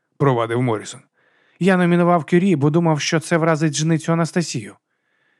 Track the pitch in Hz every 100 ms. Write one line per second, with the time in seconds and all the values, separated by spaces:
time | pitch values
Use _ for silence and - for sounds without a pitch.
0 | _ - 139 117 113 120 127 107 - -
1 | _ _ _ _ _ - 175 185 175 175
2 | 175 175 135 202 196 151 151 165 165 147
3 | - 160 - 170 160 151 160 139 160 160
4 | 165 165 160 180 160 120 95 - _ _
5 | _ _ _